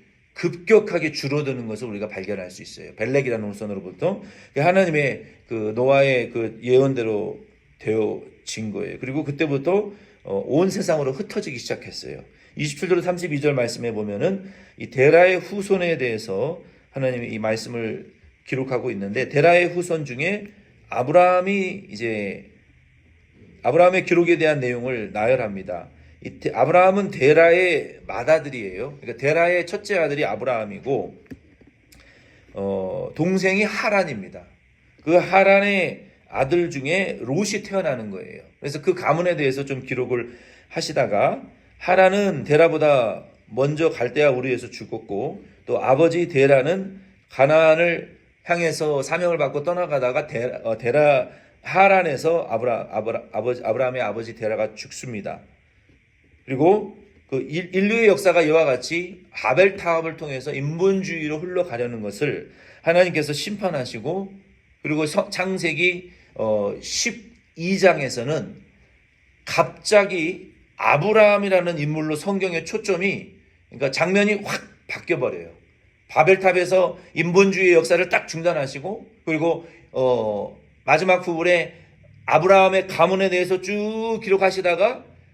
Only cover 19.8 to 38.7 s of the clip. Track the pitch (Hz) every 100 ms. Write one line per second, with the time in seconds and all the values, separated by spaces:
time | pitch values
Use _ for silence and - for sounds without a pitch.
19.8 | 175 165 143 123 165 208 208 - _ _
20.8 | - - 127 170 180 180 185 202 185 -
21.8 | - 104 117 107 101 - - _ _ _
22.8 | _ _ _ _ _ _ - - 117 151
23.8 | 180 185 - 170 175 165 156 147 123 120
24.8 | 123 120 101 104 110 127 110 98 95 85
25.8 | 85 _ - - - - - 110 135 180
26.8 | 185 196 190 - 131 156 170 175 185 147
27.8 | - - 90 95 127 156 143 127 98 92
28.8 | 131 143 113 113 135 160 175 180 170 202
29.8 | - 190 156 143 101 107 123 117 104 101
30.8 | 131 131 87 - - - _ _ _ _
31.8 | _ - - _ _ _ _ 101 98 98
32.8 | 92 90 90 - 170 190 190 190 208 -
33.8 | 226 202 170 113 92 87 - _ _ _
34.8 | _ _ 151 175 147 185 196 196 202 196
35.8 | 156 98 - _ _ 101 139 175 170 139
36.8 | 135 185 185 98 120 151 208 208 - 196
37.8 | 160 123 107 95 87 76 - _ 143